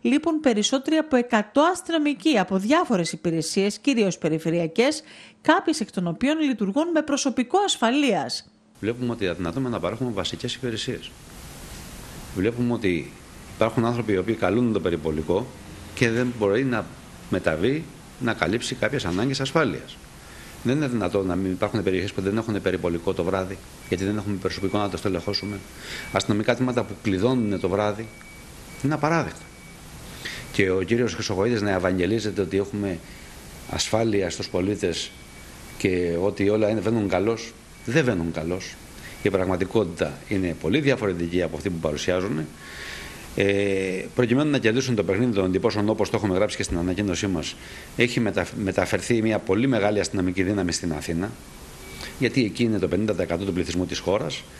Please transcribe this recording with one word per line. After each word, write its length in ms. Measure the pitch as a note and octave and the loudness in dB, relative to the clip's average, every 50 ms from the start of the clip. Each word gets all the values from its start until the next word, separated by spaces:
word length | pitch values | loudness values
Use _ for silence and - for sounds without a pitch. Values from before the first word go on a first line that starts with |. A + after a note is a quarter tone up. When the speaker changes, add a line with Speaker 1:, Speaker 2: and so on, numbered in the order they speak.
Speaker 1:
λείπουν 380 | - A#3 B3+ D4 D4+ E4 D#4+ D#4 | 2 2 2 4 4 2 0 2
περισσότεροι 560 | D4+ C4+ A3+ G#3 G#3 - - C4+ C4+ - D#4 | 4 4 4 4 2 2 0 0 0 2 2
από 200 | D#4 D4+ D#4 C#4 | 2 2 4 2
εκατό 460 | B3 A#3+ B3 - G#3+ G#3 G#3+ - C4+ | 2 4 4 2 2 2 2 4 4
αστυνομικοί 760 | D4+ F4 F#4 F4 - - E4 D#4+ D4 D4 C#4+ G3 - D#4+ D4 G#3 | 4 4 4 0 -2 -2 0 2 2 2 0 2 2 4 4 4
από 200 | F#3 - F#3+ F#3+ | 4 2 2 0
διάφορες 540 | F#3+ G#3+ D4 E4 F4 D4+ A#3 F3+ E3+ - | 2 4 4 4 4 4 2 2 2 0
υπηρεσίες, 640 | - E3 - F3 E3 E3 D#3 - - G3 F#3+ G#3 G3+ - | -2 -2 -2 0 0 0 0 0 2 2 2 2 0 0
κυρίως 400 | - C#4+ C#4 A#3 G#3 F#3+ E3+ - | 0 2 4 4 4 2 2 0
περιφερειακές, 840 | - E3 D#3+ D#3+ D#3+ E3 E3 E3+ E3+ D#3+ E3 - A#3 C#4 D4+ - - - - - - - - _ | 0 0 0 2 2 2 2 2 2 2 2 4 4 4 2 0 -6 -12 -18 -20 -20 -20 -20 _
κάποιες 380 | - - D#4 F#4+ F#4+ E4+ D4+ - | 4 4 4 6 4 2 0 0
εκ 120 | G#3+ - | -2 -4
των 160 | - G3+ F3+ E3+ | -4 -2 -2 -2
οποίων 320 | E3 - B3 C#4 D#4 D#4+ | 0 0 2 2 2 2
λειτουργούν 480 | D#4 C#4 B3+ G#3+ G#3 F#3 G3 C#4 D#4+ F4 E4+ | 2 0 0 0 0 0 2 0 0 2 2
με 80 | D#4 | 2
προσωπικό 560 | D4+ D#4 D4 C4 - C#4 A3 - A#3+ B3 - F#4+ G4+ | 2 2 0 0 0 0 0 0 0 2 2 2 2
ασφαλείας. 840 | F#4+ - - A#3+ A3+ B3 D4 C#4+ C4 G3+ D#3+ C3+ A#2+ - - - - _ _ _ _ _ - | 2 2 2 2 2 4 4 4 4 2 2 0 -2 -4 -8 -10 -14 _ _ _ _ _ -4
Speaker 2:
Βλέπουμε 320 | - G#2 A#2+ B2 B2 A#2+ | -2 -2 -2 0 -2 -2
ότι 160 | A#2+ A#2 G2+ F2+ | 0 0 0 0
αδυνατούμε 420 | E2+ F2 F2+ E2 E2 C3+ C3+ B2 | 0 0 -2 -2 -2 -2 -2 -2
να 100 | A#2 F#2+ | -2 0
παρέχουμε 320 | D#2+ F2 G#2 A#2 C3 B2 | -2 -2 -2 -2 -4 -2
βασικές 440 | A2 F#2+ F2 - - - - A#2+ - | -2 -2 -2 -4 -4 -4 -6 -6 -6
υπηρεσίες. 560 | - - B2 A2 A2+ - - A2 F2 - - - - - - - - - - - - - - - - - - - - - - - - - - - | -4 -4 -4 -4 -4 -4 -6 -6 -6 -8 -14 -18 -18 -20 -18 -18 -16 -16 -16 -16 -16 -16 -14 -14 -14 -14 -14 -14 -16 -16 -16 -14 -14 -14 -8 -4
Βλέπουμε 380 | G2 F2+ A2+ A#2+ A#2+ B2 A#2+ A#2+ | -2 0 0 0 0 0 0 0
ότι 380 | G#2+ G2+ F#2 F2 D#2+ C#2 - - - - - - - - - - | 0 0 0 0 0 -2 -6 -12 -18 -20 -20 -20 -18 -18 -16 -2
υπάρχουν 300 | - G#2+ A2 - B2+ A2+ | 2 2 2 4 2 2
άνθρωποι 260 | A#2 A#2+ A#2 A2 G#2 | 2 0 0 0 0
οι 60 | G2+ F#2 | 0 0
οποίοι 180 | F#2 G#2+ A2+ | 2 0 0
καλούν 380 | - G2+ F2+ G2 A#2+ B2 A#2 G#2+ | 2 2 2 4 4 4 2 2
το 60 | G2 | 2
περιπολικό 680 | E2 F#2 E2+ D#2+ D2+ D#2+ D#2 D#2 D#2 D#2 F2 G2+ B2 C3 - - - - - - - - - | 2 0 0 0 0 -2 -2 -2 0 0 0 0 0 -2 -8 -16 -16 -16 -16 -16 -16 -12 -2
και 140 | - B2 A#2 | 0 2 2
δεν 240 | A2+ A#2+ B2+ B2 A#2 A2+ | 2 2 0 0 0 0
μπορεί 240 | G#2+ G2 G2 B2 C#3 | 2 2 2 2 2
να 220 | C3 A#2+ A2 F#2 - - - - - - - - - | 0 0 -2 -4 -6 -10 -16 -18 -18 -18 -18 -6 -2
μεταβεί, 540 | G#2 F#2 - E2+ D#2+ D#2 F2+ A#2+ C#3 D#3+ D#3+ - - - - - - - | -2 0 2 2 2 2 2 0 0 -2 -4 -8 -14 -18 -20 -20 -10 -4
να 140 | C3 A#2 A2 | -2 -2 0
καλύψει 420 | - - D#2+ G2+ B2 - - C3+ | 2 2 2 2 0 -2 -4 -2
κάποιες 300 | - - G#2+ - C3+ - | 0 0 0 0 -2 -2
ανάγκες 360 | F2+ F2 F#2 A#2 C#3 C3+ C3 | -2 0 0 0 0 0 -2
ασφάλειας. 560 | C3+ C#3 - E3 D3+ A2 D2+ A1+ - - - - - - - - - - - - - - - - - | -2 0 2 2 2 2 0 -4 -8 -12 -16 -18 -20 -20 -20 -20 -20 -18 -18 -18 -18 -18 -14 -4 -2
Δεν 120 | A#2 B2+ | 0 2
είναι 120 | D#3 D3+ C3 | 2 0 0
δυνατόν 380 | B2 A2+ F#2+ F2 - G2+ F#2+ | 0 0 0 2 2 2 2
να 100 | F#2 F2 | 2 0
μην 160 | F#2 F#2+ F#2+ | 0 0 0
υπάρχουν 320 | F#2 F2+ G#2+ G2+ - A2 F2+ | 0 0 0 0 0 0 2
περιοχές 300 | G2 F#2+ F#2 F2+ G2+ - | 2 2 2 0 -2 -2
που 80 | - | -2
δεν 160 | F#2+ G2 G2+ A2+ | 0 0 0 0
έχουν 240 | G#2+ - G#2+ G2 | 0 0 -2 0
περιπολικό 520 | E2+ F#2+ F2+ F2 F2 F2 E2+ E2+ - G2 F#2 | 0 0 0 2 0 0 0 0 0 0 0
το 100 | F#2 E2+ | 0 0
βράδυ, 340 | F2+ F#2+ F#2+ F#2 F#2 G2 - - - - - - - | 0 0 0 -2 -4 -6 -10 -12 -16 -18 -18 -6 -4
γιατί 160 | B2+ F#2 F#2+ | -2 0 0
δεν 140 | G2 G#2 G#2+ | 0 0 -2
έχουμε 180 | F#2+ G#2 G2+ | -2 -4 -4
προσωπικό 420 | F#2 F#2 F#2+ - - F#2+ F#2 F#2 G#2 | -2 -2 -4 -2 -2 -2 0 0 0
να 120 | G#2 G2 | 0 -2
το 80 | F#2 F2+ | -2 -2
στελεχώσουμε. 640 | - G#2 F#2 E2+ - G#2 G2+ - - G2+ G#2 F#2+ - - - - - - - - - - | -2 -2 -2 -2 -2 -2 -4 -4 -4 -6 -8 -8 -10 -14 -16 -16 -14 -12 -12 -10 -10 -2
Αστυνομικά 440 | - G2 - - G#2+ G#2 G#2+ B2+ A#2+ | -2 0 0 2 0 2 2 2 2
τμήματα 280 | A#2+ B2+ B2+ A#2+ A#2+ G#2+ | 2 2 0 0 0 -2
που 100 | G2 G2+ - - | -2 -6 -4 -2
κλειδώνουν 560 | G#2+ F#2+ F#2 G2 B2 C3 B2 A2 G#2 G2 F2+ | 0 2 2 2 2 2 2 2 0 0 0
το 100 | E2 F2+ | 0 0
βράδυ. 360 | F#2 G2+ G#2 G#2 G2+ G#2+ A2+ A2+ - - - - - - - - - - - - - - - | 2 2 2 0 -2 -4 -8 -12 -14 -16 -18 -18 -18 -18 -18 -18 -18 -18 -18 -16 -8 -4 -2
Είναι 100 | C3+ D#3 | -2 0
απαράδεκτο. 480 | C#3 C#3+ D3+ E3 E3 B2+ E2 - - - - - - - - - - - - - - - - - - - - - - - - | 0 2 2 2 2 0 -2 -6 -10 -14 -18 -20 -20 -20 -20 -20 -18 -18 -16 -16 -16 -14 -14 -14 -12 -12 -10 -10 -10 -12 -4
Και 180 | - - G2 F#2 | 0 2 4 4
ο 120 | F#2 F#2+ | 4 2
κύριος 340 | F#2+ F2 A2+ A#2 B2 A2 E2+ | 2 2 2 2 2 2 0
Χρυσοχοΐδης 460 | A2 G#2 - G#2 F2+ G2 A#2+ A#2+ G#2+ | -2 -4 -2 0 2 2 2 2 2
να 100 | G2+ G#2 | 2 2
ευαγγελίζεται 720 | F#2+ F#2 F2 F#2 F#2+ F#2 F2 F2 A2 A#2 G2+ G#2+ F#2+ G2 | 2 4 4 2 2 2 2 2 2 0 0 -2 -2 -2
ότι 160 | F#2+ E2 F#2+ F#2+ | -2 0 0 0
έχουμε 420 | G2+ G2 - G#2 G2+ G2 F2 E2 - - - - - - - - - - - - - - | 0 0 -2 -4 -4 -4 -4 -6 -8 -12 -16 -18 -18 -18 -18 -16 -16 -16 -16 -16 -10 -6
ασφάλεια 580 | - - - - - A2 A2+ A2+ G#2 G2+ F#2+ F2 | -4 -4 -2 0 2 2 2 2 2 2 2 0
στους 200 | - - F2+ - | -2 -4 -6 -2
πολίτες 640 | - F2+ F2+ G2+ G#2 F2 - F2+ E2 - - - - - - - - - - - - - - - - - | -2 0 0 0 0 0 0 0 0 -2 -4 -8 -10 -14 -18 -18 -18 -18 -18 -18 -16 -16 -16 -16 -6 -2
και 380 | - G2 F#2 F2+ F2 E2+ E2+ E2+ | 0 2 2 2 2 2 2 2
ότι 280 | F#2 G#2 G2+ - G2+ G2 | 2 0 2 2 2 4
όλα 200 | G#2 A2 G#2+ G2+ | 4 4 4 4
είναι, 100 | A2+ A2 | 2 2
βαίνουν 300 | F2+ G#2+ A#2 A2+ G#2 F#2+ | 0 0 2 2 2 2
καλώς. 440 | F#2 F2+ G2 A2 A2+ A2+ - - - - - - - - - | 2 2 2 2 0 -2 -4 -10 -14 -16 -20 -20 -20 -10 -6
Δεν 180 | A#2 A#2 E3 C#3+ | 0 2 2 4
βαίνουν 280 | B2 G#2+ E2+ E2 E2+ | 4 2 2 0 -2
καλώς. 440 | D#2+ E2 D#2 E2+ F2+ F#2+ - - - - - - - - - - - - - | -2 -2 -2 -2 -4 -4 -6 -8 -12 -14 -16 -18 -16 -16 -16 -14 -8 -2 0
Η 60 | G#2 | 2
πραγματικότητα 840 | F#2 F#2 F#2 F2+ F#2 F2 F#2 F2 - A#2 G2+ E2 F2 E2 F2 D2+ C#2+ - - - | 2 2 2 2 2 0 0 2 2 2 2 2 0 -2 -2 -2 -4 -6 -6 -2
είναι 280 | G#2+ F#2+ F#2+ F2 E2 - | -2 0 0 0 -2 -2
πολύ 180 | - D#2+ G#2+ D#3 | 0 2 2 4
διαφορετική 640 | C#3+ C#3 C3 - A2 G2+ F2+ E2+ F2 E2+ F2 F2+ | 4 4 2 2 2 0 0 0 -2 0 2 2
από 140 | F2 E2 D#2+ D2 | 2 0 -2 -4
αυτή 120 | D#2 G2 | -4 -4
που 80 | F2 E2 | -4 -2
παρουσιάζουν. 680 | D#2+ D#2 D2+ C#2+ - - F2+ F#2 F2+ G#2 C#3 - D2+ C#2 - - - - - - - - - - - - - - - - - - | -2 -2 -2 -2 0 0 0 0 0 0 -2 -4 -4 -6 -10 -14 -16 -16 -14 -12 -12 -12 -12 -12 -12 -12 -14 -14 -14 -6 0 2
Ε, 680 | G2 G2 G2+ G2 G2+ G2+ G2 F#2+ F#2+ F#2+ F#2 F#2 - - - | 4 4 4 2 2 2 0 0 0 -2 -2 -4 -6 -4 0
προκειμένου 340 | - B2 A2 A#2+ C3+ D3+ D3+ | 2 2 4 4 4 4 4
να 80 | C#3+ C3 | 2 2
κερδίσουν 380 | G#2 A2 A2 C3 C3 B2+ A#2+ | 4 4 4 4 2 2 0
το 80 | G#2 F#2 | 0 2
παιχνίδι 300 | F2 F#2+ G2+ B2 B2 A2 | 2 2 2 2 2 2
των 120 | G2 F#2 | 2 2
εντυπώσεων, 440 | F#2 F#2 F#2 G2+ A2+ G2 G#2+ G2+ G#2+ | 4 2 2 2 2 2 2 2 2
όπως 200 | G#2+ G2+ G2+ - | 2 2 2 2
το 80 | - G#2 | 2 0
έχουμε 180 | F2+ G2+ F#2 | 2 2 2
γράψει 220 | F#2 G#2 G#2 - - | 2 2 2 0 -2
και 60 | G2+ | -4
στην 140 | - F#2+ E2+ | -2 -2 0
ανακοίνωσή 500 | F2 F2+ F2+ F#2 G#2 G2 F2 D#2+ - G2 | 0 0 0 0 0 0 0 0 0 0
μας, 280 | F#2 D#2+ D2+ - - - - - - - - - - - | 0 -2 -2 -4 -8 -10 -14 -16 -16 -16 -16 -8 0 2
έχει 220 | A#2 A#2+ - C3 | 2 2 2 2
μετα-, 280 | A#2 G2+ F#2 G2 F2 - - A#2+ G#2+ | 0 2 2 0 -2 -2 -2 -2 -2
μεταφερθεί 580 | F#2+ F#2 - F2+ - - F#2 E2+ - A#2+ A2+ | 0 2 2 2 2 2 0 2 2 2 4
μια 180 | A2 A2 A2 G2+ | 4 4 2 2
πολύ 280 | - - F#2+ G#2+ B2 C3+ | 2 2 2 2 4 4
μεγάλη 320 | B2+ A2 G2 G#2 G#2+ G2+ | 4 4 4 4 4 2
αστυνομική 440 | F2+ - - G2 F2+ F#2 F2+ F#2+ F#2 | 0 0 0 0 0 0 2 2 2
δύναμη 280 | F2+ G#2+ G2 F#2+ F2 | 2 2 2 0 0
στην 220 | E2 - - F2 D#2+ | 0 -2 -2 -2 -4
Αθήνα, 380 | D2 C#2+ - E2 E2 F#2+ A2 A#2 - - - - - - - - - - - - - - - - - | -4 -4 -4 -2 -2 -2 -4 -6 -10 -16 -18 -18 -18 -16 -16 -16 -16 -16 -14 -12 -12 -12 -12 -4 -2
γιατί 240 | C3+ A2+ - C3+ A#2 | 0 0 2 2 2
εκεί 200 | G2+ - - A#2+ | 2 2 2 2
είναι 160 | A2+ A2 G2 | 2 4 2
το 80 | F2+ E2 | 2 2
πενήντα 260 | E2 F#2 G#2+ G#2+ G2+ | 2 2 2 0 0
τοις 100 | F2 F2+ | 0 0
εκατό 220 | E2 E2+ F2 G2+ | 0 0 0 0
του 80 | G2 F2 | 0 0
πληθυσμού 320 | F2+ E2 D2 E2+ F2+ F2+ | 0 0 0 0 -2 -2
της 140 | E2+ - - | -2 -4 -4
χώρας. 440 | - F2 F#2+ - - D#2 C#2 - - - - - | 0 0 0 0 0 -2 -6 -8 -10 -14 -18 -18